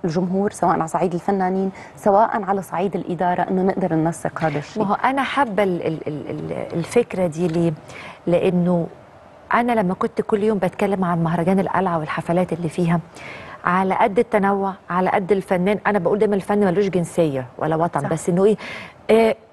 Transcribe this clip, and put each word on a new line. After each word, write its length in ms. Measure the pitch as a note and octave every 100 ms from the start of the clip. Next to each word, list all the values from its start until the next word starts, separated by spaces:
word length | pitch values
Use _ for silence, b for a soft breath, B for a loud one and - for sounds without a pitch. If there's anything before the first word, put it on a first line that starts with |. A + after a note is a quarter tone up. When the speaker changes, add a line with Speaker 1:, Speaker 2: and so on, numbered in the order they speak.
Speaker 1:
الجمهور، 460 | F3+ D#3+ F3+ F#3+ G#3
سواء 220 | - F3
على 160 | D#3+ D#3+
صعيد 260 | E3 F3+
الفنانين، 560 | E3+ - G3 F#3 F#3+ F#3+ B B -
سواء 460 | G#3+ G3 A3+ A#3
على 200 | F#3 G3+
صعيد 340 | F3+ E3 F#3+ F3+
الإدارة، 460 | - F3 F3+ F3+
إنه 200 | - F#3
نقدر 320 | F#3 - F#3
ننسق 500 | D#3+ D#3+ D#3+ E3 -
هذا 140 | D#3+ D3
الشيء. 240 | - G#3
Speaker 2:
ما 60 | G3
هو 60 |
أنا 280 | - B3 C4+
حابة 400 | B3+ - C4 G3
ال-، 240 | G3 F3 -
ال-، 220 | D#3+ -
ال-، 220 | D3 -
ال-، 440 | D3+ D#3+ D3+ -
الفكرة 520 | E3+ D#3+ A#3+ A#3 F3+ F3+
دي 220 | D#3 F3+
ليه؟ 240 | E3 E3+ D#3 B B B B -
لأنه 600 | F3 F#3+ F3 F3 F3 E3 - - - - - -
أنا 180 | A3 A#3+
لما 220 | A3+ F3+
كنت 260 | F#3+ A#3 -
كل 220 | - G#3
يوم 160 | G#3+ G#3
بتكلم 460 | F3+ - G#3 G3
عن 200 | F3+ E3+
مهرجان 360 | D#3+ E3+ E3+ F#3+
القلعة 380 | - - F#3 E3
والحفلات 540 | D3+ - - E3+ F3+
اللي 160 | E3 E3+
فيها، 320 | - E3+ E3+ - B B B B B
على 300 | E3+ F3+ F#3+
قد 240 | F3 A3+ G3
التنوع، 560 | A3+ G#3 G3 G3 G3 F#3+ -
على 200 | F3 F#3
قد 220 | G#3+ E3+
الفنان، 460 | G3+ - F#3 F3+ G#3 -
أنا 120 | G#3
بقول 200 | E3+ G3+
دايمًا 160 | G#3 G3+
الفن 220 | - G#3 G3+
ملوش 220 | F3 G3+
جنسية 580 | F3 E3 - D#3+ C3+ B2 -
ولا 180 | D#3 D#3+
وطن، 240 | E3+ -
Speaker 1:
صح. 80 | C#3+
Speaker 2:
بس 200 | D#3 -
إنه 160 | F3
إيه، 120 | G3 G3+ B B B B -
آه، 260 | A3 A3+ - -